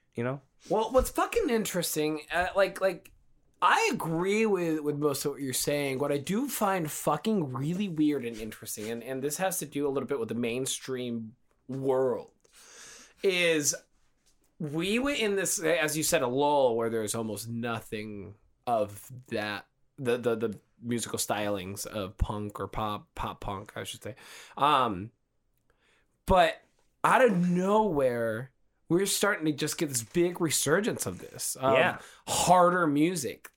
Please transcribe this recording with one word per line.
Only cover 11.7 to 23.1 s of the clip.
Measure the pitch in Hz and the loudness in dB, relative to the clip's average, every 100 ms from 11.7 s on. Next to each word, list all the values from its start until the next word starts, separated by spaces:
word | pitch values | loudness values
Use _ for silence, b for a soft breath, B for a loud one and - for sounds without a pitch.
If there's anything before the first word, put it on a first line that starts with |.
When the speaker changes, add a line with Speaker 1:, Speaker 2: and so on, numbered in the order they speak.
| 135 135 131 131 101 - _ _ B B B B B B - | -4 0 2 2 0 -6 _ _ B B B B B B -2
Speaker 2:
is | 196 180 170 156 143 - _ _ _ _ _ _ _ - | 0 4 4 4 2 -4 _ _ _ _ _ _ _ -8
we | 151 156 185 233 | -6 -2 0 0
were | 277 | 0
in | 269 208 196 | 0 0 0
this, | 165 - | 0 0
as | 156 165 151 156 | 2 2 2 0
you | |
said, | 147 160 | 0 2
a | 123 | 2
lull | 131 147 147 127 117 | 2 4 6 4 4
where | 117 | 0
there's | 113 107 117 | -2 -2 -4
almost | 110 104 113 | -4 -6 -6
nothing | 117 120 113 - 107 107 101 90 104 _ _ 123 | -6 -4 -6 -6 -10 -8 -10 -14 -16 _ _ 0
of | 113 101 101 - 123 - | 0 0 -4 -16 -18 -8
that, | 110 104 98 - _ _ - | -6 -4 -8 -12 _ _ -6
the, | 123 120 | 0 2
the, | 117 113 | 2 0
the | 113 98 _ _ | -2 -4 _ _
musical | 117 120 107 - | -4 -4 -2 -4
stylings | - 107 104 101 92 101 - | -2 -2 -2 -2 -6 -8 -8
of | 107 95 - | -6 -6 -2
punk | - 104 104 - | -2 -2 -6 -8
or | 98 | -8
pop, | - 107 104 - | -6 -6 -6 -10